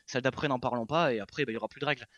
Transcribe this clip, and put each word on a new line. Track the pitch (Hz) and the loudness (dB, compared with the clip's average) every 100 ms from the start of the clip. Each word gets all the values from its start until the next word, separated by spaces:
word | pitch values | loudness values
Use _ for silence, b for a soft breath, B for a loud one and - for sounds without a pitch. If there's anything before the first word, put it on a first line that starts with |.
| B | B
celle | 127 | 0
d'après, | 127 - 147 | 0 0 0
n'en | 127 | 0
parlons | 123 120 110 | 0 -2 0
pas, | 160 156 | 2 4
et | 113 | 2
après, | 101 - | -2 -4
ben, | 131 | -2
il | |
y | 113 | -2
aura | 110 | -4
plus | - | -4
de | 143 | -2
règles. | 135 117 | -2 -4